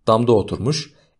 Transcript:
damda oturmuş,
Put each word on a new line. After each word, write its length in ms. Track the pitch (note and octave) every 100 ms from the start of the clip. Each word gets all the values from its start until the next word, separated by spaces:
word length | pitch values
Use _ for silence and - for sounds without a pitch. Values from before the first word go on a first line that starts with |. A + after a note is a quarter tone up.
| -
damda 260 | A2 A#2+
oturmuş, 640 | A#2 - F#2 G#2 D#3 - _ _ _